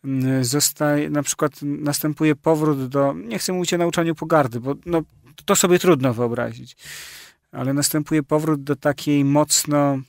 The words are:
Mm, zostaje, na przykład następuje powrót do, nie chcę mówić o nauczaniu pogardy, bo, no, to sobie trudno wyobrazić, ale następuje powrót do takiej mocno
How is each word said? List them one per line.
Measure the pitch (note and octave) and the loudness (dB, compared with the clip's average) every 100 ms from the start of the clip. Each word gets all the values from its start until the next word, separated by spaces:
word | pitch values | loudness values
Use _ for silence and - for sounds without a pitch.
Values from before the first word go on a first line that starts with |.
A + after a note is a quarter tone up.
Mm, | C#3 C3+ C3 C3 B2 | -4 -2 0 0 0
zostaje, | D3 - - D3 D3 D3+ | 0 -2 0 0 0 0
na | D3 | -4
przykład | C#3+ - D3+ - | -4 -2 -4 -2
następuje | D3 D3 D3 D3 D#3 D3 D#3 D3 | -8 -4 -4 -2 -4 0 0 2
powrót | - D#3 D#3 C#3 C3 | 0 2 2 0 -2
do, | C#3 C#3 | 0 0
nie | D#3+ G#3+ G#3+ | -2 -8 -6
chcę | - | -4
mówić | F#3 F3 | -4 -2
o | F3 | 0
nauczaniu | E3+ E3+ E3 D#3 | 0 0 -2 -4
pogardy, | D#3+ D#3+ B2+ A#2 | 2 2 2 -2
bo, | B2+ C#3+ F3 | -6 -8 -2
no, | E3 D3+ _ - - - | -2 -2 _ -20 -14 0
to | G3 | 2
sobie | F#3 F3 | 4 4
trudno | F3+ D3+ C3 | 4 4 2
wyobrazić, | A2+ A#2+ A#2 A#2 A#2 B2 - - - - - - _ _ | 0 -2 -2 -4 -8 -18 -20 -18 -16 -16 -20 -20 _ _
ale | C3 B2+ | -6 -2
następuje | C#3+ C#3 D#3 D3 D#3 | 0 0 -2 0 -2
powrót | C#3+ D3+ D#3 D3 | 0 0 0 -2
do | C#3 C3+ | -2 -2
takiej | D3 C#3 - C#3+ C#3 | -2 -2 0 2 4
mocno | C#3+ D3 - - D3 C#3+ C3+ | 2 2 0 2 2 2 0